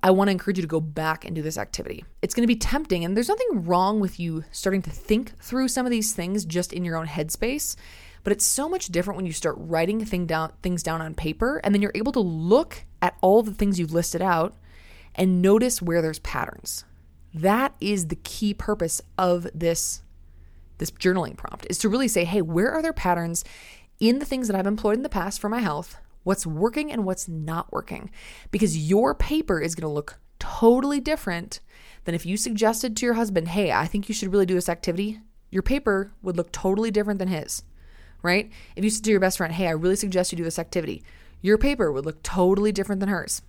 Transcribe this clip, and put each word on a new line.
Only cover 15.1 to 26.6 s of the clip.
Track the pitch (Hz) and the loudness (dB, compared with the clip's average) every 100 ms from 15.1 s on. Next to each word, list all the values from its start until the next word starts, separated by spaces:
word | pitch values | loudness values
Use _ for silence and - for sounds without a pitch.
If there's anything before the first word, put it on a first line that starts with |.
| - | 0
and | 185 180 | 2 4
notice | 185 214 247 - | 6 6 4 0
where | 175 170 | 0 2
there's | 160 151 | 2 -2
patterns. | - - - - - - - - - - - | -6 -6 -6 -8 -12 -12 -14 -20 -20 -20 -14
That | 160 180 220 269 - | 0 2 4 2 -2
is | 196 202 165 | -2 0 -2
the | - | -6
key | - - 208 | -8 -4 -2
purpose | 202 - 208 165 - - - | -2 -2 -2 -2 -4 -6 -2
of | 185 175 175 | 2 2 -2
this, | 160 170 165 - - - - - - - - - - | -2 0 0 -2 -6 -14 -20 -20 -20 -20 -20 -20 -8
this | - | -8
journaling | - 185 185 139 - | -2 0 0 -2 -8
prompt, | - - - | -12 -12 -8
is | 175 | -2
to | 214 | 0
really | 226 262 | 2 2
say, | - 170 | 2 2
Hey, | 202 | 0
where | 160 165 226 | 2 2 2
are | 320 | 0
there | 320 | -2
patterns | 320 185 175 170 170 - - - - - _ | 0 0 2 0 -4 -8 -16 -20 -20 -20 _
in | 220 262 | 2 2
the | 294 | 0
things | 262 240 | -4 0
that | 196 | 0
I've | 196 | 0
employed | 214 214 226 | 0 0 0
in | |
the | 285 | 0
past | 208 180 - | -2 -4 -4
for | 208 | -4
my | 226 | -2
health | 208 151 160 - - - - | -2 -2 -8 -16 -20 -8 -2
what's | 190 165 | -2 -2
working | 151 | 0